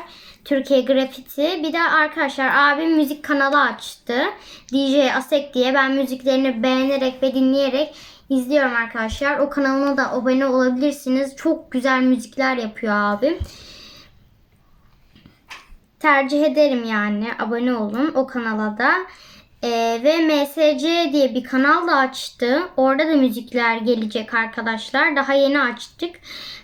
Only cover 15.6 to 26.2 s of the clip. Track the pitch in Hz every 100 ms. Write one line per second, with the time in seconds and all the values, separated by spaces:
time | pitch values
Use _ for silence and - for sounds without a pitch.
15.6 | - - _ _ 311 277 269 294 302 302
16.6 | 285 247 226 214 208 208 226 - 220 233
17.6 | 247 240 208 226 311 269 262 247 226 214
18.6 | 214 208 262 370 370 - - - _ _
19.6 | 240 233 226 226 269 330 311 294 285 320
20.6 | 302 262 311 339 320 285 262 247 254 262
21.6 | 285 339 339 285 262 - - - 240 294
22.6 | 359 - 262 269 311 294 254 226 226 240
23.6 | 233 226 220 226 214 226 220 202 220 214
24.6 | 220 220 - 269 320 277 262 277 277 285
25.6 | 247 233 - - 339 -